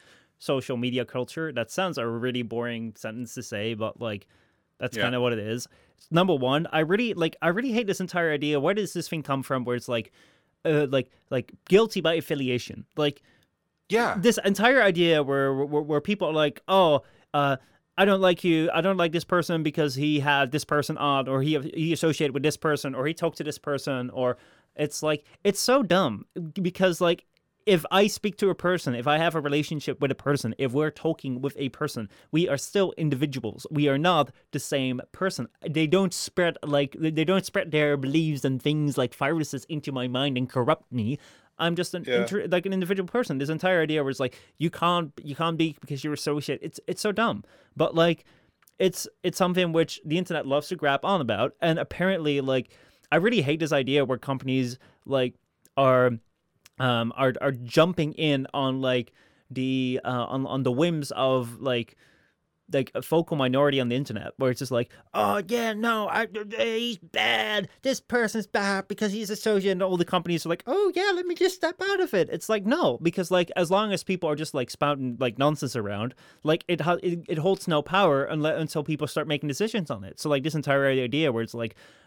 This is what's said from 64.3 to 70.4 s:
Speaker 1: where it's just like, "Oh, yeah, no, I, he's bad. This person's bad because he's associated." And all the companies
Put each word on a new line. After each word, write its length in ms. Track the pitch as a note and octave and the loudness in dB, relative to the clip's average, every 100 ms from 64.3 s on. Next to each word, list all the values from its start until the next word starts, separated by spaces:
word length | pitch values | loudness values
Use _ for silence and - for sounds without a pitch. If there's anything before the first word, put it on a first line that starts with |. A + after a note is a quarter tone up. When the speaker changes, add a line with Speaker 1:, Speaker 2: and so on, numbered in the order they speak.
| - | -2
Speaker 1:
where 120 | C3 | -2
it's 80 | B2 | 0
just 140 | C3 | -2
like, 200 | B2 B2 - _ | -2 -4 -8 _
"Oh, 260 | - G#3 G3+ F3 | -2 0 0 -2
yeah, 260 | A#3+ A3+ | -2 -2
no, 360 | G#3+ A#3 A3 G3 | -2 -2 -2 -2
I, 180 | G3+ A3 G#3 G#3 A3 | -2 -4 -6 -8 -2
he's 400 | A3+ A3+ A#3+ G#3+ | -2 0 -4 -6
bad. 720 | E3 - B3 A3+ G#3+ G#3 F#3 _ | -8 -2 0 0 0 -2 -4 _
This 160 | C4+ C4 | -4 -4
person's 480 | - A#3+ A3 A3+ G3+ | -2 0 0 -2 -4
bad 400 | A3+ G3+ F#3+ F#3+ | -2 0 -2 -4
because 240 | G3+ G#3+ | -4 -2
he's 180 | G#3 G3 | -2 -6
associated." 440 | G3+ A3 G3+ G3 | -4 0 2 2
And 100 | F3+ | 0
all 140 | F#3+ F3+ | 2 2
the 60 | |
companies 440 | F3 F#3 E3+ E3+ | 2 0 0 -2